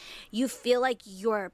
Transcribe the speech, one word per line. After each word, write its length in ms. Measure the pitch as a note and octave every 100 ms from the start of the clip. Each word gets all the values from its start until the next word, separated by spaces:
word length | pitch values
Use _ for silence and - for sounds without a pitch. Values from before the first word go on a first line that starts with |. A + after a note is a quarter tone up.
| - - -
you 160 | G#3+ B3+
feel 340 | - A#3 B3
like 200 | B3+ A#3+
your 480 | G#3+ F#3+ A3 G#3+ F#3